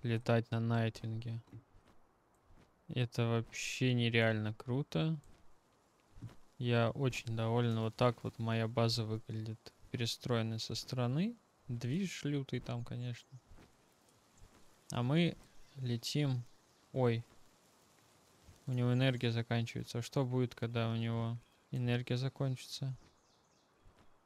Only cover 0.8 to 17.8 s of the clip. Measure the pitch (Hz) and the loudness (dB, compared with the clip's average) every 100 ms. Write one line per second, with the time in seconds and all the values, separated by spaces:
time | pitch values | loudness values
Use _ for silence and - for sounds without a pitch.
0.8 | 113 - 113 110 117 113 - 110 - - | 2 -2 -6 -6 -6 -8 -10 -20 -20 -20
1.8 | - - _ _ _ _ _ - - _ | -20 -20 _ _ _ _ _ -20 -20 _
2.8 | - 127 120 - 117 117 113 - - - | -8 -2 -2 0 2 2 0 -6 -6 0
3.8 | 127 123 117 113 113 110 107 107 127 127 | 2 4 4 4 4 4 -2 -4 -4 -2
4.8 | 147 160 160 156 - - - - _ _ | 0 0 0 0 -6 -20 -20 -20 _ _
5.8 | _ _ _ - 117 - - _ 123 117 | _ _ _ -14 -14 -14 -20 _ 2 4
6.8 | 117 - 131 - 117 113 113 117 120 113 | 4 2 0 0 -4 0 2 4 4 2
7.8 | 110 - 123 117 123 - 113 113 113 117 | 0 4 2 4 -6 -4 0 0 0 4
8.8 | 117 117 110 110 - 110 110 110 - _ | 2 2 -2 -4 -4 -8 -6 -10 -14 _
9.8 | - - 117 - 123 117 113 113 - 117 | -8 -4 -2 -4 0 0 0 -2 -4 -6
10.8 | - 127 120 139 220 240 _ _ - 120 | -6 -2 0 2 0 -4 _ _ -8 -4
11.8 | 120 165 185 - 143 143 135 127 - 120 | -2 0 -2 -2 -2 -2 -2 -6 -4 -6
12.8 | 120 120 123 120 - 127 _ - - _ | -6 -6 -6 -8 -12 -20 _ -20 -20 _
13.8 | _ _ _ _ _ - - - - - | _ _ _ _ _ -20 -20 -20 -20 -20
14.8 | _ - 123 160 170 - - - - 139 | _ -2 2 2 2 0 -16 -20 -20 -8
15.8 | 123 117 - 147 143 123 120 - _ _ | -4 -2 -2 0 0 0 -4 -18 _ _
16.8 | _ 131 120 113 - - - _ _ _ | _ 2 2 2 -4 -18 -20 _ _ _